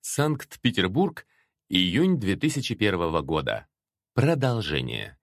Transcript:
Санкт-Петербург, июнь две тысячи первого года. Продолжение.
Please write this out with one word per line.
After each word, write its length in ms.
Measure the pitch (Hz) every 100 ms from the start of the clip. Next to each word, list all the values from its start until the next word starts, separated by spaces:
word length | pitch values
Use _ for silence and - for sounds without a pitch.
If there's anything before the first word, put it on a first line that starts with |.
| -
Санкт-Петербург, 1080 | - 151 151 - - 123 120 92 117 202 - - _ _ _ _
июнь 480 | 92 92 104 185 175
две 160 | 98 104
тысячи 380 | 156 147 -
первого 480 | 117 104 92 82 80
года. 440 | 131 80 67 55 - _ _ _ _
Продолжение. 1040 | - 139 156 131 117 98 73 64 57 50 -